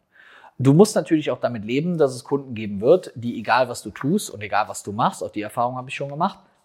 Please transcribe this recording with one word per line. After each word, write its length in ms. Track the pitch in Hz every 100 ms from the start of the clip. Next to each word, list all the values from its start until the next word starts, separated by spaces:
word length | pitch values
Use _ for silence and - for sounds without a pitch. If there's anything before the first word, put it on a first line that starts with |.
| _ _ - - - -
Du 140 | 127
musst 240 | 147 208 214
natürlich 340 | 165 160 147
auch 100 | 123
damit 260 | 123 120 104
leben, 320 | 127 170 170
dass 160 | 139
es 100 | 127
Kunden 300 | - 143 135
geben 260 | 110 107 101
wird, 320 | 113 180 -
die, 240 | - 117 113
egal 300 | 107 117 127
was 140 | 120
du 80 | 110
tust 400 | - 131 202 -
und 100 | -
egal 280 | 104 101 107
was 140 | 101
du 100 | -
machst, 300 | 104 151 196
auch 80 | -
die 120 | -
Erfahrung 340 | 104 - 123 127
habe 140 | 127
ich 40 |
schon 140 | - 139
gemacht, 300 | 143 185 - _ _